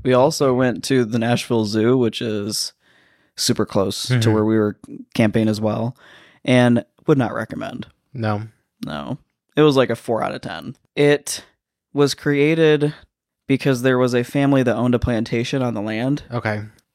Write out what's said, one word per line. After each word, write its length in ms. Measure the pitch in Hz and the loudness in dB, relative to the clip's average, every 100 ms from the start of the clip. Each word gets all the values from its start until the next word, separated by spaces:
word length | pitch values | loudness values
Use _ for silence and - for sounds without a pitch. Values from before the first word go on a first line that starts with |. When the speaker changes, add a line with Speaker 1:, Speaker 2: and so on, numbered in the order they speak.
Speaker 1:
we 100 | 127 | 0
also 400 | 127 139 156 139 | 4 4 2 0
went 300 | 123 127 101 - | 2 0 -2 -2
to 200 | 131 117 | 0 0
the 140 | 117 | -2
Nashville 460 | 113 120 - 117 107 | 0 -2 0 -2 0
Zoo, 320 | 110 110 131 | 0 2 2
which 240 | 117 - | 0 -2
is 520 | 120 107 104 104 - - _ _ _ _ _ - | -6 -6 -6 -6 -8 -12 _ _ _ _ _ -8
super 280 | - 117 208 | -4 -2 0
close 420 | 104 98 - - | 0 -2 -4 -2
to 80 | 127 | 0
Speaker 2:
Mm-hmm. 180 | 113 | 2
Speaker 1:
where 100 | 107 107 | 2 2
we 120 | 110 | 2
were 200 | 107 - - - - | 0 -4 -14 -20 -10
camping 340 | - 113 113 110 | 0 0 2 0
as 140 | 104 | -2
well, 340 | 107 107 113 - - - - _ | -4 -4 -6 -8 -20 -20 -20 _
and 400 | - 127 123 117 - _ - | 0 4 4 2 -2 _ 0
would 100 | 147 | 0
not 140 | 117 | 0
recommend. 540 | 113 113 - - 123 - _ _ | -4 -8 -8 -10 -12 -16 _ _
Speaker 2:
No. 300 | 131 107 104 110 _ _ _ | -6 -4 -4 -6 _ _ _
Speaker 1:
No. 360 | - 76 71 135 _ _ _ - | -10 -10 -8 -10 _ _ _ 2
It 60 | |
was, 160 | 151 135 | 4 4
like, 140 | 123 | 2
a 40 | 113 | -2
four 280 | - 110 | -4 -4
out 100 | 95 | -4
of 80 | - | -8
ten. 340 | - 82 131 - _ - | -10 -12 -12 -18 _ 0
It 500 | 147 147 - - - _ _ _ _ | 2 2 -2 -12 -14 _ _ _ _
was 220 | 139 143 - | 0 0 0
created 760 | 147 143 147 160 156 151 147 - _ _ _ _ _ | -2 2 2 4 2 2 0 -4 _ _ _ _ _
because 340 | 135 147 127 | 0 0 0
there 160 | 127 127 | 2 2
was 160 | 127 | 2
a 100 | 123 | 0
family 400 | 120 143 139 139 | -2 0 2 2
that 120 | 123 113 | 4 2
owned 200 | 123 123 | 2 2
a 40 | |
plantation 600 | - 117 117 117 123 143 | 0 -2 -2 -2 -2 -2
on 120 | 123 | -2
the 80 | 113 | -4
land. 420 | 104 110 127 143 - | -6 -4 -2 -4 -4
Speaker 2:
Okay. 300 | 120 110 104 110 _ _ | -6 -4 -4 -8 _ _